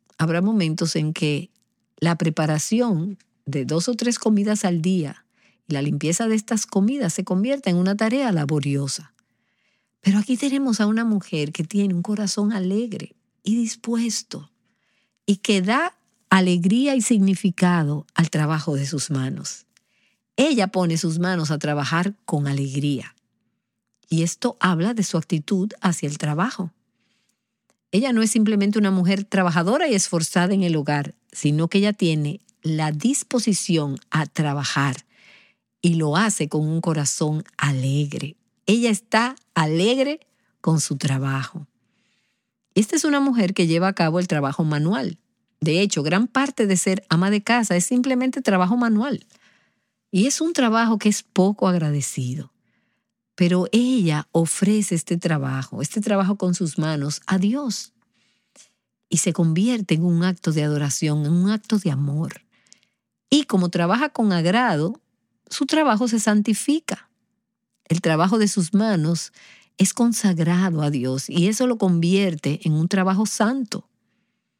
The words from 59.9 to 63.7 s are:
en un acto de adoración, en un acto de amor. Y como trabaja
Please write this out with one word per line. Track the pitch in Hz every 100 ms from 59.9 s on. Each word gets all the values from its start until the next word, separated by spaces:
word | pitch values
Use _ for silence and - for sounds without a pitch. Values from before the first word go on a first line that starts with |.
en | 160
un | 175 170
acto | 180 175 -
de | 156
adoración, | 151 147 147 - 151 151 147
en |
un | 175 190
acto | 214 - 214
de | 185
amor. | 135 143 147 156 - _ _ _ - _ _ _ _ _
Y | 285
como | 285 190
trabaja | 175